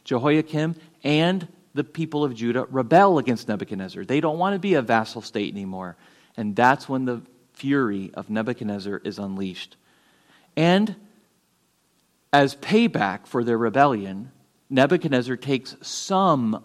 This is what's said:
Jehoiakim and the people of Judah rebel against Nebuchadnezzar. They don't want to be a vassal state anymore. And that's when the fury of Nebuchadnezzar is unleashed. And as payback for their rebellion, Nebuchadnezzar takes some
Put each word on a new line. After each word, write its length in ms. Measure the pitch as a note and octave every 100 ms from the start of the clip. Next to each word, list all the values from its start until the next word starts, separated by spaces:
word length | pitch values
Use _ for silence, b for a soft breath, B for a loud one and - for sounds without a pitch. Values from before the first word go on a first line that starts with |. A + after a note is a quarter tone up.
Jehoiakim 720 | - B2 D3 D#3 D#3 D3+ D#3+ E3 B B
and 460 | C#3 D3+ E3+ F#3+ E3+ - _
the 100 | C#3+
people 380 | D3 D#3+ D#3 D3
of 120 | D3
Judah 320 | A2+ A#2 B2 -
rebel 480 | C3 A#2 E3+ G3+ D#3
against 300 | B2+ A2+ -
Nebuchadnezzar. 560 | G#2 - G2 F#2 -
They 160 | G2 C#3
don't 180 | D#3 D3+
want 160 | F#3+
to 40 | G3
be 160 | G3
a 80 | D#3
vassal 400 | A#2 A2+ A2 A#2
state 300 | - A#2+ B2
anymore. 440 | G2+ F#2+ F#2 F2+ - b b b -
And 180 | G#2
that's 340 | G2+ B2 C#3 -
when 160 | C3
the 180 | B2+ A#2+ - _ _
fury 600 | - C#3 C#3+ A#2 G2 F#2+
of 160 | - G#2
Nebuchadnezzar 680 | G#2+ A2+ A#2+ G#2+ G2+ G2 G2
is 140 | G2+ G2
unleashed. 580 | G2 F#2+ F#2+ F2+ - _ b b b b b b b -
And 380 | E3 F#3+ G#3+ - - _ _ _ _ _ _ _ _ _ _ _ -
as 220 | C#3+ C#3
payback 720 | - - G#3+ A#3 - G2+ F#2+ -
for 160 | B2+
their 160 | A#2+ A2+
rebellion, 720 | A2+ B2+ C#3+ A2 G2 F#2+ B2+ _ _ _ -
Nebuchadnezzar 640 | C3+ C#3 F3 E3 B2+ A#2+ B2
takes 400 | C3+ C3 - -
some 800 | - - - F#3+ F#3+ D3 A2+ A2